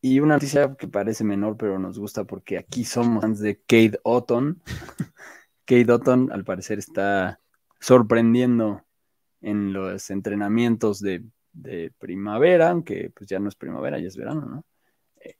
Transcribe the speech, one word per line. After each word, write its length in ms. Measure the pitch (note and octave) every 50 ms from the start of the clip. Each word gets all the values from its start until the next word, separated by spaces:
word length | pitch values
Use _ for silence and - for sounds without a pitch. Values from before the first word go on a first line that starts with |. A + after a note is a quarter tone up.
y 200 | - C3 C3 C3+
una 140 | D3 D3+ D3+
noticia 400 | C#3+ D3 C#3 C#3+ C#3 C#3+ C3+ C#3
que 120 | _ - F#2+
parece 360 | - G#2 G2+ G#2 A2 - A2
menor, 320 | G#2 G2+ G2 G2+ G#2+ G#2+
pero 220 | G#2+ A2 G#2 F#2+ F#2+
nos 200 | F#2+ F#2 F#2 G#2+
gusta 260 | G2+ G#2 - - G2+
porque 340 | - - F#2+ _ - G2 F2
aquí 260 | E2+ _ - B2 A#2
somos 380 | - - B2 A#2+ A#2+ A#2 G#2+ G#2
fans 180 | A2 A2 G2+
de 200 | G#2 G#2 G2+ _ _
Cade 340 | _ - A2+ A2+ A2 G#2+ - _
Otton. 600 | A2 A#2 B2 A2 - A#2+ A#2+ C3 D3 E3+ F3+ _
<laughs> 480 | - - - - - - - - - _ _ - - - - _ _ _ _ _
Cade 280 | - C3 B2 B2 A2+ A#2+
Otton, 400 | A#2+ A#2+ C#3 B2+ B2+ B2+ - -
al 120 | G2 F#2
parecer, 340 | - G2 F2+ F#2+ - G#2+ G#2
está 640 | G2 - - - G2 G2+ G2+ G2 F#2 F#2 F#2 _ _ _ _ _ _ _ _ _
sorprendiendo 1040 | - - B2+ B2+ A#2+ G#2+ A#2+ A#2 A#2 A#2 A#2 B2 B2+ B2 B2 A#2 A2+ G#2 G2+ F#2+ _ _ _ _ _ _ _ _ _ _ _ _
en 320 | - - G#2 G#2 G2+ G2 G2
los 380 | G2 F#2+ F#2+ F#2+ G2 - -
entrenamientos 920 | G2 G2 G2 G#2+ G#2 G#2 G2+ G2+ G#2+ A2+ A#2+ A#2+ A#2 A2 A2+ G#2+ G#2 G2+
de, 240 | G2+ G2 F#2+ F2 - A2 _ _ _ _ _
de 400 | F3 C3 - - F2 E2 D#2+ _ _
primavera, 720 | - - F2+ F#2+ G2 G#2 G#2 A2+ C#3 E3+ F3+ E3+ D#3+ E3+
aunque, 400 | F3 E3+ D#3+ - G#2 - - - _
pues, 120 | _ G#2 G#2
ya 100 | G2 -
no 100 | G2+ G2+
es 60 | -
primavera, 420 | _ - C#2+ - - C#2 C3+ C#3+ -
ya 100 | - F2+
es 80 | -
verano, 260 | - - A#2 C#3+ D#3 C#3+
¿no? 180 | A#2 - C#3 E3 _ _ _ _ _ _ _ _ _ _ _ _ - - _